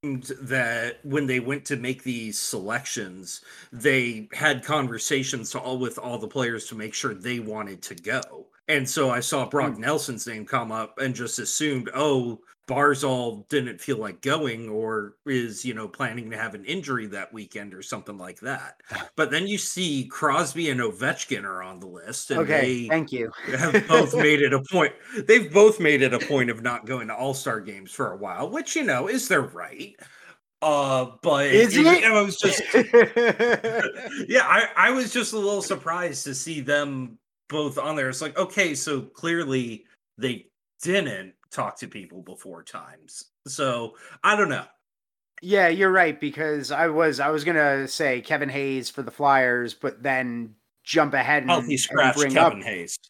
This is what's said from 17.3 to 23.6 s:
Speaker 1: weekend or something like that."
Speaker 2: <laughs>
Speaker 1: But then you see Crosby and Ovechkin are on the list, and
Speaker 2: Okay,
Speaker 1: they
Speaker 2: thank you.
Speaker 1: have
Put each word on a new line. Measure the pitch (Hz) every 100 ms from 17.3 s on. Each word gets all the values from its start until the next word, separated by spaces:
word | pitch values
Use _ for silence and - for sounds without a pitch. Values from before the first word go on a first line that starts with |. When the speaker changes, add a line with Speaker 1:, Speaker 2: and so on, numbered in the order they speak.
Speaker 1:
weekend | 110 98 107 101
or | 95
something | 95 104 - 101
like | 90 90
that." | 120 123 71 - -
Speaker 2:
<laughs> | 120 -
Speaker 1:
But | - 156
then | 147 196
you | 208
see | - - 180 143 120
Crosby | - 156 147 165 160 160
and | 123
Ovechkin | 117 95 131 170 - 107
are | 98 92
on | 92 92
the | 92
list, | 90 90 117 -
and | 135
Speaker 2:
Okay, | 147 156 127 123
Speaker 1:
they | 117
Speaker 2:
thank | 160 151
you. | 127 113 - -
Speaker 1:
have | 127